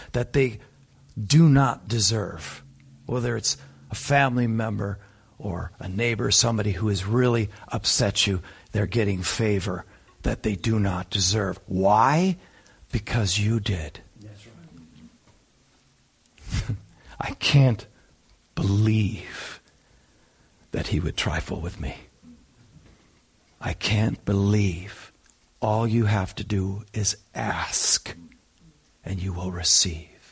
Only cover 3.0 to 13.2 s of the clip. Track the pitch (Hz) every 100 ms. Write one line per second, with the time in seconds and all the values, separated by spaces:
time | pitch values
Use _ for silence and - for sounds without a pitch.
3 | - 123 120 117 - - - - - -
4 | - 143 135 123 120 110 110 104 101 101
5 | - - _ - 104 85 82 - 95 95
6 | 120 110 120 - 120 113 104 87 107 98
7 | 98 117 127 117 104 - - 113 - -
8 | 110 - - 92 - - - 104 98 117
9 | 101 95 92 - 113 101 95 90 - -
10 | _ - - 110 107 98 117 110 101 90
11 | 92 101 92 107 98 90 - 92 95 107
12 | 123 156 185 180 - - - _ - 117
13 | - 120